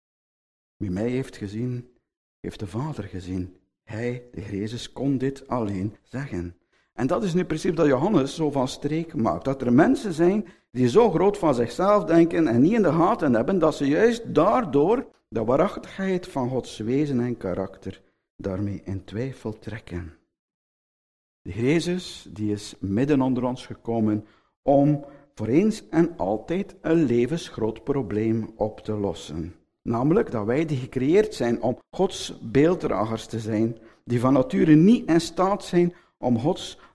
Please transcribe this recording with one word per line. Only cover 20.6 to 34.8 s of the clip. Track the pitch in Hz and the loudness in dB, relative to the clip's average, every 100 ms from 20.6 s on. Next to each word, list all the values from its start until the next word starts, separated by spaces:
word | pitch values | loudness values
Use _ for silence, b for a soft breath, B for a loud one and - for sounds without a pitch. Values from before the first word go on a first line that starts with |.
| _ _ _ _ _ _ _ _ | _ _ _ _ _ _ _ _
De | - | -12
Heer | 92 123 | -2 0
Jezus, | 165 160 180 - - - | 2 0 -4 -8 -16 -16
die | 104 107 | -6 -4
is | 104 - - | -4 -6 -10
midden | 95 98 143 143 | -4 0 2 2
onder | 131 127 | 2 0
ons | 127 127 - | -2 -6 -12
gekomen | 110 - 117 107 107 b b b b | -12 -6 -2 0 0 b b b b
om | - 143 143 147 B B B | 2 4 4 2 B B B
voor | - 110 | -8 0
eens | 135 214 - - | 2 4 0 -2
en | 160 170 - | 2 2 0
altijd | 90 107 - 170 196 - | -4 -4 -4 -6 -6 -6
een | - 165 | 0 2
levensgroot | 147 120 123 165 - - 107 113 | 4 2 2 -2 -8 -4 -4 -4
probleem | - 139 107 104 110 113 107 - | -4 -4 -2 -2 0 0 -2 -4
op | 107 - | -4 -4
te | - | -8
lossen. | 107 101 82 - 78 80 - _ _ - | -4 -4 -4 -10 -10 -10 -12 _ _ -4
Namelijk | 117 135 190 226 | 0 2 2 0
dat | 123 104 | -2 -2
wij | 131 165 | -2 -2
die | 143 | -4
gecreëerd | 123 131 135 180 214 - | -4 -4 2 2 2 0
zijn | 120 117 | -2 -2
om | 131 120 _ | -2 -4 _
Gods | - 190 - - - | -2 -2 -4 -12 -12
beelddragers | 113 110 156 180 151 95 110 113 - | -2 4 4 2 -2 -2 -2 -4 -8
te | 113 | -8
zijn, | 110 110 113 123 b b | -4 0 0 -2 b b
die | - 120 | -4 0
van | 127 | 4
nature | 135 131 196 170 | 4 2 2 6
niet | 151 | 8